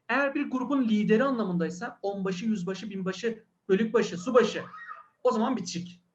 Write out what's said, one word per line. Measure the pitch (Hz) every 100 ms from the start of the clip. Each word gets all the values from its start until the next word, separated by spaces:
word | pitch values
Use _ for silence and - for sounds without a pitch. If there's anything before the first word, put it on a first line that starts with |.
| -
eğer | 247 277 277
bir | 269
grubun | 254 254 277
lideri | 226 208 190 220
anlamındaysa | 277 240 190 175 175 - 240 -
onbaşı, | 196 196 190 180 226
yüzbaşı, | 208 175 190 220
binbaşı, | 190 185 185 233 220 _ _ -
bölükbaşı, | 190 226 226 175 175
subaşı | 254 247 - 143 - - - - - _
o | 247
zaman | 220 240 226
bitişik. | 175 175 - - _